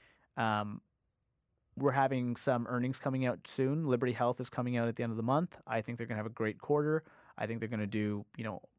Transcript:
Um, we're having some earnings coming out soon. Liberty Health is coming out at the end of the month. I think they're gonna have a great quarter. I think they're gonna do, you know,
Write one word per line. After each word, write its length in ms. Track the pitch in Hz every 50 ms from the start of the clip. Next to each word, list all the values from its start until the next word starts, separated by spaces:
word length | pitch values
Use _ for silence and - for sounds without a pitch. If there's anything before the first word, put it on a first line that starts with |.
| _ _ _ _ _ _ -
Um, 460 | - 113 110 107 107 104 104 104 - - _ _ _ _ _ _ _ _ _ _ _ _ _ _ _ _ _ - -
we're 120 | 135 143 123
having 440 | 139 135 131 135 127 123 123 120
some 300 | - - 143 127 120 120 -
earnings 300 | 127 123 123 127 131 -
coming 260 | - 143 131 131 131
out 140 | 123 110 82 -
soon. 400 | - - - 135 135 143 160 165
Liberty 260 | 143 127 120 127 123 117
Health 300 | 104 123 120 127 - 127
is 80 | -
coming 260 | - - 120 123 123
out 120 | 120 117 117
at 80 | 113
the 60 | - 120
end 80 | 117
of 60 | 110
the 60 | 113 113
month. 340 | 120 135 151 180 - - - -
I 140 | - 117 117
think 160 | 110 - 120
they're 100 | 120 117
gonna 120 | 110 117 107
have 80 | 107
a 40 | 110
great 280 | 113 - 110 107 104 -
quarter. 440 | - - 147 147 147 151 156 160 156 - - - - - - -
I 80 | 107
think 140 | 107 113 117
they're 80 | 113 110
gonna 180 | 120 107 107
do, 400 | 98 110 107 107 104 104 101 104 _ -
you 80 | - 113
know, 160 | 107 95 - - - _